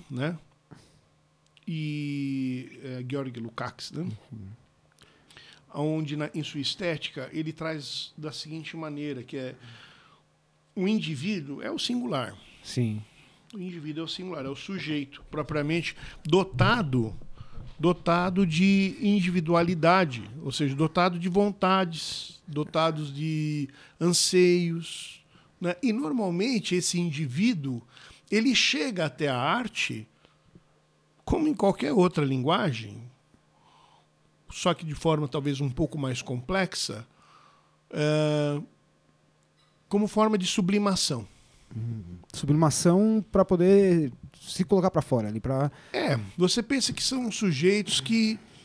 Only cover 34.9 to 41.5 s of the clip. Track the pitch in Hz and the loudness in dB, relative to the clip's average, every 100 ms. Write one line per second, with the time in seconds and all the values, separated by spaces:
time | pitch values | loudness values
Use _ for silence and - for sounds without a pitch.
34.9 | 143 165 151 147 156 139 135 143 123 160 | -2 0 2 0 -2 -2 -2 -2 0 -2
35.9 | 156 135 123 - 123 127 185 185 - - | -2 -4 -4 -6 -8 -2 -2 -2 -2 -6
36.9 | 107 107 _ _ - _ _ _ _ _ | -8 -14 _ _ -20 _ _ _ _ _
37.9 | - 151 151 151 151 147 147 - _ _ | -2 2 2 2 2 0 -2 -6 _ _
38.9 | _ _ _ _ _ _ _ _ _ _ | _ _ _ _ _ _ _ _ _ _
39.9 | 202 208 214 220 214 180 - 180 202 202 | 0 2 2 4 2 0 0 2 4 2
40.9 | 185 - 127 98 - _ | 2 0 -2 -8 -16 _